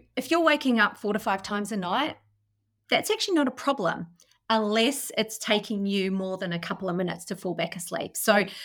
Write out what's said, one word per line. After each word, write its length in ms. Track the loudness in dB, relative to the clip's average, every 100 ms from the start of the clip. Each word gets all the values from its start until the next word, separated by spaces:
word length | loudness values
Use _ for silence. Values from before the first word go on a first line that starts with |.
| -8 -8
if 140 | 0
you're 140 | 4
waking 360 | 6 4 4 4
up 160 | 4 2
four 160 | -2
to 60 | -2
five 240 | 0 -2
times 300 | -2 -4 -4
a 40 | -4
night, 400 | -2 0 -2 -6 _ _ _ _ _ _ _
that's 220 | 0 2
actually 240 | -2 2
not 140 | 2 2
a 40 |
problem 560 | 0 -2 0 0 -2 -8 _ _ _ 0
unless 600 | 2 4 4 2 0 -4 -4
it's 220 | -4 -4
taking 480 | 0 0 2 -2 0
you 240 | 0 0
more 260 | 0 -2 -4
than 160 | -4
a 60 | -4
couple 300 | -4 -6 -2
of 80 | -2
minutes 280 | -2 -4 -8
to 100 | -6
fall 180 | -4
back 220 | -4 -4 -6
asleep. 400 | -8 -6 -6 0
So 280 | 2 4 2 -4